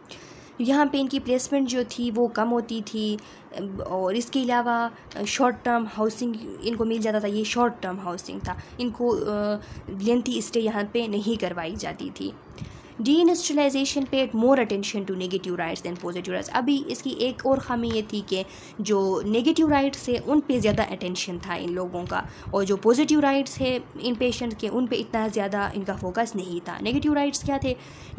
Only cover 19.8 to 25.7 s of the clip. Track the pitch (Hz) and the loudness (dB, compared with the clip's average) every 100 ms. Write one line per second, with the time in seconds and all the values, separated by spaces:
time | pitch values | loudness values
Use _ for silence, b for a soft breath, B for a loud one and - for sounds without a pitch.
19.8 | 277 277 - 240 - 302 285 254 214 208 | 4 0 -4 -2 2 2 4 4 4 2
20.8 | 220 190 180 180 - 175 190 175 180 175 | 0 -2 -6 -4 -6 -6 -6 -6 -4 -4
21.8 | 180 180 180 180 - B B 196 196 196 | -4 -6 -4 -4 -6 B B 0 2 4
22.8 | 214 247 302 302 285 277 269 - 262 247 | 6 6 6 6 6 4 0 -2 -2 -2
23.8 | - - 240 233 247 220 240 214 214 220 | -6 -6 -2 0 0 0 -4 -4 -2 0
24.8 | 247 214 226 226 220 208 202 202 202 | 0 -2 -2 -2 0 0 0 0 -2